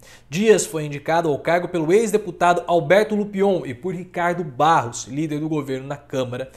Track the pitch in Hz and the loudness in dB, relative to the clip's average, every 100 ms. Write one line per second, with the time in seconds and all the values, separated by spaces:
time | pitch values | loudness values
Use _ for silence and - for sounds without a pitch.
0 | - - _ 147 220 190 - 160 151 143 | -20 -20 _ 0 6 6 4 -4 -6 -6
1 | 139 160 165 135 - 170 175 175 156 196 | 0 0 2 0 0 0 0 -2 2 4
2 | 226 208 196 - 175 175 - 170 147 185 | 4 0 -4 0 2 2 2 0 4 2
3 | 214 208 208 196 196 180 135 117 185 180 | 4 -2 -4 0 0 0 -4 -8 -8 -10
4 | 180 - 170 175 170 120 147 165 120 120 | -8 -4 -2 -2 -6 0 4 4 2 -6
5 | - 131 160 147 156 156 131 131 135 143 | -10 -6 -6 -4 -4 -4 -4 -8 -8 -12
6 | - 135 123 123 131 | -8 -6 -4 -6 -10